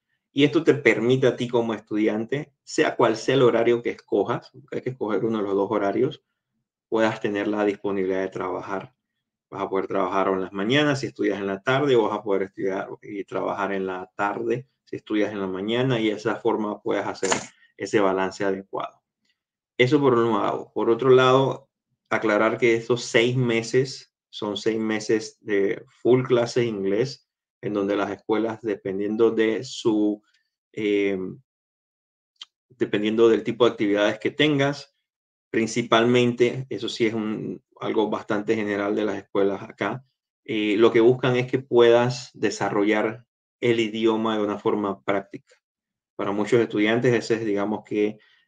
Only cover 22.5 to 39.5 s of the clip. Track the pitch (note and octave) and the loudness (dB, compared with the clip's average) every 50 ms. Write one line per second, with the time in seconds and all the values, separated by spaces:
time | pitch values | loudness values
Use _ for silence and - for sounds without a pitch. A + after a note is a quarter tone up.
22.5 | A#2 A#2+ B2+ A#2 A#2 A2+ A#2 - B2 A#2+ - - - A#2+ A#2 B2+ B2+ C3 B2+ A#2+ | 0 2 2 2 2 2 0 0 -2 -2 -2 0 2 2 2 4 2 0 0 0
23.5 | A#2 A2+ A2+ - - B2+ C3+ C3 - - - - _ _ _ _ - - - G#2 | 0 0 -2 0 0 0 0 -2 -4 -12 -18 -20 _ _ _ _ -14 -10 -8 -6
24.5 | G2+ G2+ - A2+ A2 A2+ A2 A2 A2 G#2+ G#2+ - A2+ G#2+ A2 - - _ - A2 | -6 -4 -2 -2 -2 -2 -2 -2 -4 -4 -2 0 0 0 -2 -4 -14 _ -6 -2
25.5 | G#2 G2 G2 G2+ A2+ - - - _ _ - A2+ B2 B2+ B2+ - B2+ A#2 A#2+ A#2+ | 0 0 0 0 -2 -6 -10 -18 _ _ 2 4 4 4 4 2 2 2 0 0
26.5 | - C3 A#2+ A#2+ A2 G2 F#2+ G2 G2 G#2+ B2 C3+ - - _ _ _ _ _ _ | 0 -2 -2 -2 -2 -4 -2 -2 0 0 0 -2 -4 -10 _ _ _ _ _ _
27.5 | _ _ - G2+ G#2 G#2 G2 G2 G2+ G2+ G2 G2 G2 F#2 - - A2 G#2+ A2 A2+ | _ _ -8 -6 -4 -2 -2 -2 -2 -2 -2 -4 -6 -8 -4 -2 -2 0 0 -2
28.5 | G#2+ A2 - A2+ G2+ G2 - G2 F#2+ G2 G2+ G#2 G#2+ A2 A#2 A2+ A2+ A2 A2 A2 | -4 -6 -6 -6 -6 -4 -4 -6 -6 -4 -4 -4 0 2 2 2 4 2 0 0
29.5 | A2+ G2 B2+ C3 - - - A#2+ A2 G#2+ G#2 G#2 G#2+ G#2 _ _ _ _ _ _ | 0 -2 -6 -10 -10 -4 -2 0 2 2 2 0 0 -4 _ _ _ _ _ _
30.5 | _ _ _ _ _ - A2 G#2 G#2 G2+ G2+ G2 G2 F#2 F#2 F#2 F#2+ - - _ | _ _ _ _ _ -4 -2 0 0 0 0 0 -2 -4 -6 -8 -12 -14 -18 _
31.5 | _ _ _ _ _ _ _ _ _ _ _ _ _ _ _ _ _ _ - - | _ _ _ _ _ _ _ _ _ _ _ _ _ _ _ _ _ _ -20 -20
32.5 | _ _ _ _ _ - A2+ - - G#2 G#2 G#2+ A2 A2+ A#2 A#2 A2 G#2 - - | _ _ _ _ _ -6 -4 -2 -2 0 0 0 2 4 6 6 6 4 2 -2
33.5 | A#2 - A#2+ A#2 A2+ - A2+ G2+ G2+ G2+ G#2 G#2+ A2+ - - G#2+ - - D3 D3+ | 0 2 2 2 2 2 0 0 2 2 2 0 0 -2 -4 -4 0 0 2 2
34.5 | D3+ C#3 C#3 C#3 C#3+ - - - _ _ _ _ _ _ _ _ _ _ _ _ | 2 2 0 0 -2 -4 -10 -18 _ _ _ _ _ _ _ _ _ _ _ _
35.5 | - A#2 A2+ A2 - A#2+ A#2+ A#2 - A2+ A2+ A#2+ B2 B2 B2 B2 A#2+ A#2+ B2 A#2+ | -4 -2 -2 -2 -2 -4 0 2 2 4 4 4 4 4 4 2 2 2 2 0
36.5 | - C3 C3 - A#2 G2 A2+ G#2+ - - A#2 A2 A2 A2+ G#2+ G#2+ G#2+ G#2 G2 G#2+ | 0 -2 -8 -8 -10 -8 -8 -8 -4 -2 -2 0 0 -2 -4 -4 -6 -6 -6 -8
37.5 | F#2+ - _ _ _ - - G#2+ G#2 A2 G#2+ G#2+ G#2+ G#2 - - A2 G#2 G#2 A2+ | -10 -12 _ _ _ -10 -8 -4 -2 0 0 0 -2 -6 -6 -4 -4 -4 -2 -2
38.5 | A2+ A2 G#2 G#2 G2+ G2+ G2+ G2+ G#2 G#2+ G#2+ G#2+ G2 G2 - _ - G2+ G2 G2 | -2 -2 -2 -2 -2 -2 -2 -2 -2 -2 -2 -2 -4 -6 -8 _ -2 0 0 0